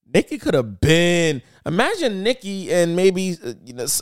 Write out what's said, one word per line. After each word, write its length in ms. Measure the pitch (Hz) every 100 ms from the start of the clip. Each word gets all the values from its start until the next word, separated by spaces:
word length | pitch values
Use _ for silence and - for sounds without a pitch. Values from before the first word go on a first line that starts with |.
| _
Nicki 240 | 151 - 277
could 160 | 302
have 260 | 151 117 95
been, 640 | 151 165 175 175 160 139 - _ -
imagine 580 | 170 294 427 262 196
Nicki 480 | 208 254 196 196 175
and 240 | 175 170 175
maybe, 420 | 190 185 185 170
uh, 100 | 123 110 117
you 80 |
know, 100 | 123
s-, 180 | 123 -